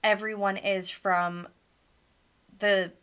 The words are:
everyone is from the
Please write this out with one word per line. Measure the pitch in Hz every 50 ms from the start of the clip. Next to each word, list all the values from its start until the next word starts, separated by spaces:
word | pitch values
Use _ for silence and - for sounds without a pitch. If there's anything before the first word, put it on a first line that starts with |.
| -
everyone | 214 214 202 214 220 214 208 202 196 196
is | 196 - 196 196 190 180 -
from | - - - 196 180 175 175 175 175 175 175 - _ _ _ _ _ _ _ _ _ _ _ _ _ _ _ _ _ _ _ _ -
the | - 208 208 202 190 180 175 - _